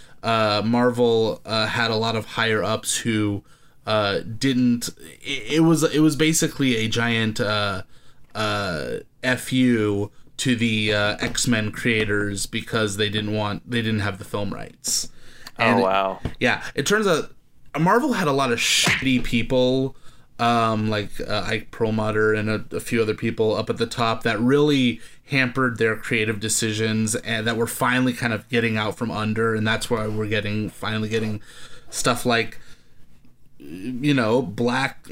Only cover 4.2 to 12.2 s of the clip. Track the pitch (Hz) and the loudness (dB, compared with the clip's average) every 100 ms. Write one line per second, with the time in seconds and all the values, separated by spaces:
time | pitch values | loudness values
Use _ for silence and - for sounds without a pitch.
4.2 | - 110 139 127 123 120 - - 80 - | -4 -2 0 4 4 2 -2 -10 -16 -14
5.2 | 120 135 107 151 165 156 156 139 156 139 | -10 -8 -2 4 6 6 4 4 4 4
6.2 | 156 160 135 - 135 113 110 117 117 113 | 2 2 0 2 2 2 0 0 0 2
7.2 | 110 104 104 107 101 95 - - - - | 0 0 -2 0 -2 -4 -8 -16 -20 -20
8.2 | - 104 107 104 98 78 62 58 - _ | -12 -4 -2 -2 -2 -4 -4 -6 -10 _
9.2 | 131 123 - 131 127 117 104 101 101 - | -2 -2 0 2 4 4 2 0 -4 -10
10.2 | - - 135 117 117 107 107 104 104 104 | -16 -4 0 2 2 2 2 2 0 0
11.2 | 120 120 127 113 107 - 123 110 104 104 | -2 0 2 2 0 -2 0 2 2 0